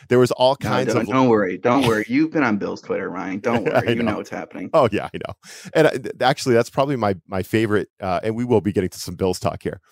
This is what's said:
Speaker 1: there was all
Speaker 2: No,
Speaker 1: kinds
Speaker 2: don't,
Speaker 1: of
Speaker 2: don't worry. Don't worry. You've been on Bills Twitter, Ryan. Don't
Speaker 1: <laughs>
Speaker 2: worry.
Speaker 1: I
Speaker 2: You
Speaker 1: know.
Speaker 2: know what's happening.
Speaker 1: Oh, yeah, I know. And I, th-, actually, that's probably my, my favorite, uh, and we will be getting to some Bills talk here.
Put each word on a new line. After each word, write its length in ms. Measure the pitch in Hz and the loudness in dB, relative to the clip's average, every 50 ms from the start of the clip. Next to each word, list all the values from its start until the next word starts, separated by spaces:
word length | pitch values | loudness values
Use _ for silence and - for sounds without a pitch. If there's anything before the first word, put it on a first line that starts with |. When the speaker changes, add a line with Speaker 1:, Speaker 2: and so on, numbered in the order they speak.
| - | -2
Speaker 1:
there 100 | - 123 | 2 4
was 140 | 123 123 - | 4 4 4
all 240 | - - 127 131 135 - | 2 2 2 2 2 0
Speaker 2:
No, 80 | - 113 | -2 -2
Speaker 1:
kinds 240 | 127 127 131 113 110 | -2 0 0 0 0
Speaker 2:
don't, 80 | 117 | 0
Speaker 1:
of 60 | 113 - | 0 0
Speaker 2:
don't 180 | 127 131 131 | 2 2 4
worry. 300 | 123 113 104 98 90 92 | 4 4 4 2 0 -4
Don't 280 | 92 95 120 123 139 131 | -2 0 2 2 2 2
worry. 200 | 120 110 107 107 | 2 0 0 -2
You've 240 | 110 123 143 160 156 | 0 0 0 0 0
been 120 | 160 160 139 | 0 0 0
on 120 | 117 107 | 0 0
Bills 240 | 98 85 90 90 - | 0 -2 -4 -6 -8
Twitter, 300 | - - 90 90 95 90 | -6 -6 -6 -4 -6 -6
Ryan. 320 | 85 92 90 95 95 104 | -8 -8 -8 -8 -6 -4
Don't 240 | - 117 117 117 95 | -2 -2 -2 0 0
Speaker 1:
<laughs> 0 | |
Speaker 2:
worry. 200 | 156 147 127 113 | 0 0 0 0
Speaker 1:
I 60 | 117 | 0
Speaker 2:
You 40 | 117 117 | -2 -2
Speaker 1:
know. 100 | 117 110 | -2 -4
Speaker 2:
know 60 | 101 92 | -4 -6
what's 100 | - - | -8 -10
happening. 400 | - 90 - - - 76 92 - - | -10 -12 -12 -12 -12 -12 -6 0 2
Speaker 1:
Oh, 140 | 160 131 104 107 | 2 2 2 0
yeah, 160 | 87 65 - - | -2 -6 -6 -10
I 40 | |
know. 160 | - - - - _ - - - - - 190 - | -10 -12 -12 -14 _ -18 -20 -20 -18 -10 -2 2
And 140 | 160 151 | 4 4
I, 40 | - - | 4 2
th-, 180 | 127 - - - - | 0 -6 -8 -4 0
actually, 340 | 123 127 147 - - - 117 | 0 0 0 0 2 2 4
that's 140 | 113 120 - | 2 2 0
probably 260 | - 143 139 143 143 | 0 -2 -2 0 0
my, 200 | 120 107 101 98 85 _ | 0 0 0 -2 -2 _
my 160 | - 101 92 92 | -8 -6 -6 -4
favorite, 460 | - - 110 113 101 107 98 80 - _ - | 0 0 0 2 2 0 0 -2 -4 _ -8
uh, 220 | 98 92 90 82 - | -6 -4 -4 -2 -2
and 100 | 110 110 | -4 -4
we 120 | 117 123 | -4 0
will 160 | 123 120 104 | 2 2 2
be 100 | 80 104 | 2 2
getting 200 | 90 107 92 87 | 0 0 -2 -2
to 80 | - - | -4 -8
some 160 | - - 87 | -12 -10 -6
Bills 260 | - 95 92 90 - | -2 -2 -2 -2 -2
talk 200 | - 82 - - | -4 -4 -4 -4
here. 200 | - 78 - - _ _ | -8 -8 -8 -10 _ _